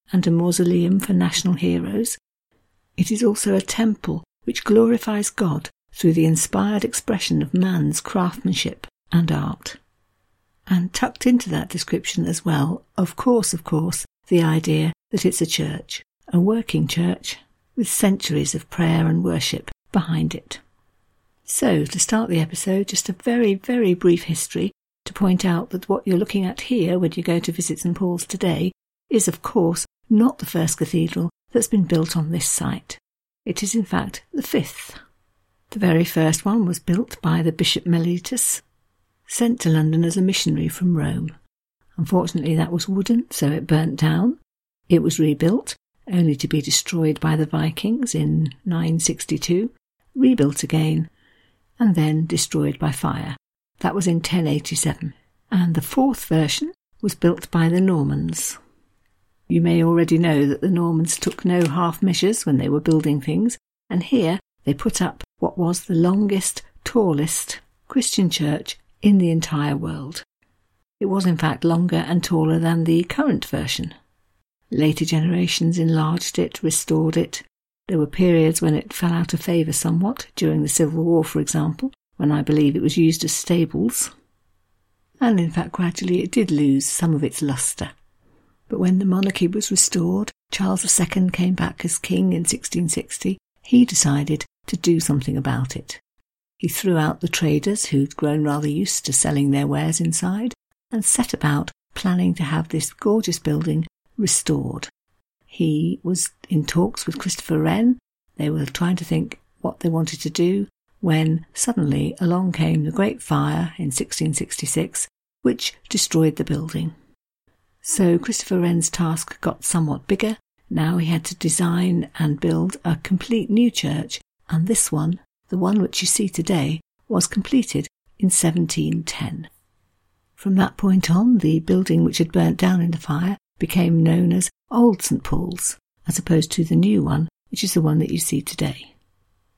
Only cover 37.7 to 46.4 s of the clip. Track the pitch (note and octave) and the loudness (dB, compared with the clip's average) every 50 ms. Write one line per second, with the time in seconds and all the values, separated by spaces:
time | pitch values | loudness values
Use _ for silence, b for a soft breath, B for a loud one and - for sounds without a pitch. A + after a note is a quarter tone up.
37.7 | - - - F3+ E3+ E3+ E3 E3+ F3 F3 - - B3+ A#3 - - - - _ _ | 0 -2 0 0 0 2 2 0 -2 -4 -4 -6 -4 -2 -2 -2 -4 -6 _ _
38.7 | _ _ _ _ _ _ _ _ _ _ _ - - - A#3+ A#3 - - - E3 | _ _ _ _ _ _ _ _ _ _ _ -10 -2 0 0 0 0 0 2 2
39.7 | D#3+ D#3 D#3 D#3 D#3+ E3 E3+ E3 E3+ F#3+ F#3 F#3+ F#3+ - - E3 D3+ D#3+ D#3+ D#3+ | 4 4 4 2 2 2 2 2 2 0 0 2 0 0 0 0 0 0 -2 -4
40.7 | - - F3+ F3+ F3 D#3 D3 D3 - - E3 D#3 - - _ _ _ _ _ _ | -4 -2 0 0 2 2 0 -2 -2 -4 -6 -8 -10 -14 _ _ _ _ _ _
41.7 | _ _ _ _ - - D3+ - G3 F3+ E3 E3+ - E3 C#3 D#3+ D#3+ D#3+ E3 E3 | _ _ _ _ -6 -6 -2 0 2 0 0 0 -4 -4 -2 0 0 0 0 0
42.7 | E3+ E3+ - G3 F#3+ G3 G3 - A#3 A#3+ - - - - D3 C#3+ D3+ D#3+ F3 - | -2 -4 -2 -2 -2 -2 0 2 2 0 0 -2 -4 -2 0 0 0 -2 0 2
43.7 | D#3+ D#3 D#3+ D#3+ C3+ - D#3 D#3 D#3+ E3 G3 B3 E4 - _ _ _ _ _ _ | 2 2 2 0 0 0 0 2 2 2 2 0 0 -2 _ _ _ _ _ _
44.7 | _ _ _ - E3+ E3 D3+ D#3+ - - D#3 D3+ D3 - D#3+ E3 G#3+ C4+ - - | _ _ _ 2 2 4 4 2 0 2 2 2 2 2 2 2 2 0 -2 -6
45.7 | - _ _ _ _ _ - C4 F#3 F3 E3+ D#3 C#3+ C3 | -14 _ _ _ _ _ -8 -2 0 2 2 2 2 0